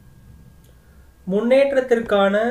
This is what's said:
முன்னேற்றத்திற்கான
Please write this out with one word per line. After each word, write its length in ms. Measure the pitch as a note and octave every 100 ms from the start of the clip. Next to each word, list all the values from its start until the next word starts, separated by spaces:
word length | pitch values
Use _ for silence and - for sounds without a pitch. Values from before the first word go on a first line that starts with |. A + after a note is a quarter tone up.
| - - - - - - - _ _ - - _ -
முன்னேற்றத்திற்கான 1000 | G3 A#3 C4 C#4 C4+ B3+ A#3 A3+ G3+ G3 G#3 A#3